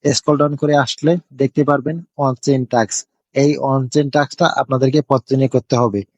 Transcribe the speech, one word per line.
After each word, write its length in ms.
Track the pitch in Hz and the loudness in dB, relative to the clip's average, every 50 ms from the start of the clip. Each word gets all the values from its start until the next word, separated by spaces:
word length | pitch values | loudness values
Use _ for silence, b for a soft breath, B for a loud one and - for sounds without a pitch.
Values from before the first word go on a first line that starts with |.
| - 143 131 | 0 0 -2
স্ক্রল 200 | - _ - 151 139 | 0 _ 0 2 2
ডাউন 140 | 147 147 147 139 | 0 -2 -2 -2
করে 140 | 151 147 147 143 135 | 0 2 2 2 0
আসলে 280 | - - - - 156 175 175 _ _ 135 127 | 0 -4 -2 0 0 0 0 _ _ -4 -2
দেখতে 220 | 139 131 _ - 143 139 | -2 0 _ 0 2 2
পারবেন 260 | 143 135 123 - 160 170 170 _ _ - 143 | 0 0 -2 -6 -8 -8 -10 _ _ -2 -2
on 100 | 135 127 _ - | -2 -2 _ -2
chain 180 | 143 139 131 127 - | 0 0 0 0 0
task। 240 | - 120 110 - - - - _ _ _ _ _ _ 135 | 0 0 0 0 -4 -10 -10 _ _ _ _ _ _ 0
এই 80 | 139 143 147 135 - 135 | 2 2 0 0 -2 -2
on 120 | 135 135 131 123 | -2 -2 -2 0
chain 160 | - 147 147 139 - | -2 -2 -2 0 0
task-টা 320 | 151 143 - - - 175 156 - - | -2 -2 -2 -2 -2 -2 0 0 -2
আপনাদেরকে 400 | - - 135 127 135 135 127 151 143 _ | -2 -2 0 0 0 2 2 0 2 _
প্রতিদিনই 420 | 139 127 _ - 135 135 135 127 - | 0 0 _ -2 0 0 0 0 0
করতে 200 | 127 - _ - 120 | -2 0 _ 0 0
হবে। 180 | 123 113 98 101 98 _ _ | 2 0 0 -4 -8 _ _